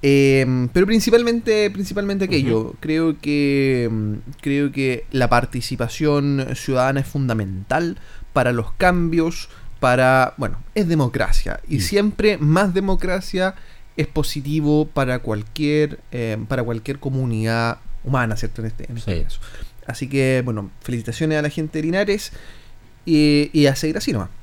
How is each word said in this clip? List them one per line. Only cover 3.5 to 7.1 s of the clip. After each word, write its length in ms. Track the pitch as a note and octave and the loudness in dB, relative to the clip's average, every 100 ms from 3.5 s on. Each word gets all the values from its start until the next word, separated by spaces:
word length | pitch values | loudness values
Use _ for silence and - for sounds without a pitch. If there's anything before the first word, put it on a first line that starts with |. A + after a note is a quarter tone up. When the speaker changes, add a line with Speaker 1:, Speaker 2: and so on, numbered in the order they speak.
| C#3 C3+ B2+ A#2+ | 2 2 2 0
Speaker 1:
em, 340 | A2 G#2+ G#2 - - | -2 -4 -6 -10 -10
creo 300 | - C#3 C#3+ | -4 0 0
que 340 | C#3+ C3+ B2 - | 0 -2 -2 -4
la 180 | C3 A#2+ | 0 2
participación 1160 | A#2+ A#2+ B2 - B2+ A#2 - D3+ D3 C#3+ C#3 C3 B2+ | 2 0 -6 -6 -4 -4 -2 0 2 0 -2 -2 -6
ciudadana 440 | - C3 B2+ C#3 | -2 0 2 0
es 60 | |
fundamental 920 | C3+ | -2